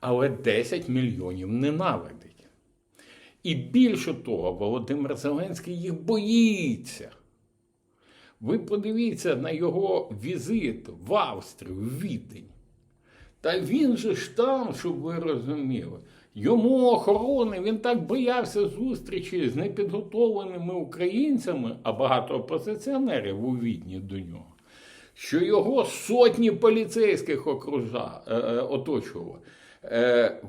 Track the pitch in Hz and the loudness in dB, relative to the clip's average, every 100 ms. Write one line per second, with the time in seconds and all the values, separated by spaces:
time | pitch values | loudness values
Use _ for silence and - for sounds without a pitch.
0 | 127 123 139 110 117 110 117 175 170 127 | -2 2 2 0 2 2 2 -4 -2 0
1 | 127 90 90 92 95 117 143 156 185 107 | 0 -2 -6 -6 -4 -2 0 0 0 -2
2 | 82 - - _ _ _ _ _ _ _ | -4 -16 -20 _ _ _ _ _ _ _
3 | - - - _ 180 139 123 240 247 202 | -20 -20 -20 _ -4 -4 2 6 6 4
4 | - - - 95 90 90 101 123 107 143 | -2 -6 -4 -2 -2 -2 0 -2 -2 -2
5 | 139 135 143 147 190 175 - 175 175 165 | -2 -4 -2 -2 -4 -8 -8 -8 -6 -4
6 | 165 220 208 233 226 196 151 110 - - | 0 0 4 6 6 4 0 -2 -6 -14
7 | - - _ _ _ _ _ _ _ _ | -16 -20 _ _ _ _ _ _ _ _
8 | _ _ - _ 113 220 - 208 208 226 | _ _ -20 _ -2 -2 0 -2 0 0
9 | 233 175 180 127 160 160 170 185 196 180 | 0 -2 -2 -2 -2 -2 0 0 0 0
10 | - 104 127 180 156 226 143 107 - 85 | -2 -8 -6 -6 -2 -2 -2 -4 -10 -14
11 | 92 202 151 98 - - 90 92 110 135 | -2 0 0 -4 -12 -16 -12 -8 -6 -6
12 | 196 123 - 101 87 - _ _ _ _ | -6 -6 -10 -18 -20 -20 _ _ _ _
13 | _ _ - _ 156 185 147 262 285 233 | _ _ -20 _ -2 -2 0 2 4 2
14 | 220 - - - 247 269 226 - 175 143 | 0 -2 -2 0 2 2 -2 -6 -4 -4
15 | 156 165 165 131 123 151 131 120 85 - | -4 -4 -2 -2 -4 -4 -2 -4 -6 -12
16 | - - _ 107 113 233 226 262 247 226 | -18 -20 _ -4 2 4 6 6 6 6
17 | - 208 247 277 226 190 196 220 240 240 | 4 4 4 2 2 0 -2 0 0 0
18 | 165 254 240 247 - 208 202 - 262 226 | 0 0 2 0 0 0 0 -2 -4 -4
19 | - 185 175 180 135 127 196 208 202 202 | -6 -8 -4 -2 0 0 -2 -2 -2 -2
20 | 202 214 233 202 190 180 170 180 - 160 | -4 2 2 2 -4 -6 -4 -4 -6 -2
21 | 180 214 302 254 - 147 113 - 117 107 | 0 2 2 2 0 -2 -4 -4 -4 0
22 | 131 127 - 123 - 160 - 214 269 269 | 2 2 0 -4 -2 -4 -4 -6 -4 -2
23 | 262 143 101 98 123 127 117 87 87 95 | 0 0 -2 -4 -2 -2 -2 -4 -6 -10
24 | 98 98 87 82 82 _ _ - - - | -8 -10 -10 -14 -18 _ _ -20 -20 -20
25 | - - - - 180 208 220 262 - - | -20 -18 -2 0 4 4 4 2 0 -2
26 | - 240 240 226 226 - 226 220 220 233 | 2 6 8 8 4 4 6 4 2 2
27 | 214 175 - 139 156 135 - 143 113 120 | 4 4 0 -2 -2 -4 -2 -4 -2 -4
28 | - - - 113 113 120 131 135 131 131 | -6 -10 -4 -2 0 0 -2 -2 -2 -4
29 | - 87 85 - - - - - - 117 | -4 -10 -12 -14 -20 -20 -20 -18 -4 2
30 | 123 120 113 - | 4 6 4 0